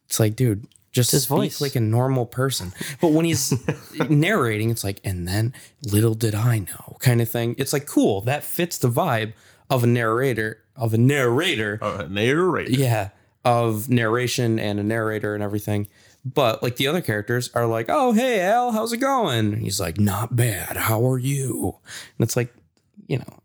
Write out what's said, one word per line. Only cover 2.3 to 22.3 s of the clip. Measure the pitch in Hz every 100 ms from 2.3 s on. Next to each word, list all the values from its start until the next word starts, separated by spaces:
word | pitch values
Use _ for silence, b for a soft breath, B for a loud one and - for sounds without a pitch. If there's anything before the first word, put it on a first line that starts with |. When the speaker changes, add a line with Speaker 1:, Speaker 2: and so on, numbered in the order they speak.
| - 135 - 90 B B 135
Speaker 1:
But | 170
when | 156
he's | 165 160 - 127 - 147
<laughs> | - - 151
narrating, | 147 170 214 117 107 113
it's | 113
like, | 98 95
"And | 101 92 87
then | 98 117 B B _
little | 110 101 113
did | 110 113
I | 104 120 113
know," | 85 - - -
kind | 127 117
of | 113
thing. | 120 117 117
It's | 135
like, | 143 143
cool, | 302 220 98
that | 110 147
fits | - - 175 -
the | 127
vibe | 123 175 113 110 - b b -
of | 131
a | 120
narrator, | 120 113 117 135 113 110 - _
of | - 113
a | 110
narrator. | 127 143 123 123 180 127 107 104
Speaker 3:
Uh, | 104 92 85
narrator. | 101 117 151 185 123 92
Speaker 1:
Yeah, | 127 127 110 98 b b _
of | 123 120 117 107 123
narration | 123 110 120 123 - 120 113
and | 104 104
a |
narrator | 104 113 110 107 104 104
and |
everything. | 104 104 107 104 101 b b b 127
But, | 151 123 110
like, | 127 -
the | 135
other | 175
characters | - 107 104 123 120
are | 120 117
like, | 113 113
"Oh, | 302 254
hey, | 214 262 220
Al, | 180 240 247
how's | 214 226
it | 233
going?" | 269 269 185 117 107
And | 107
he's | 110 101
like, | 87 92
"Not | 104 98 113 120
bad. | 120 101 - -
How | - 110 127
are | 131
you?" | 131 139 131 - 87 - B B B -
And |
it's | 113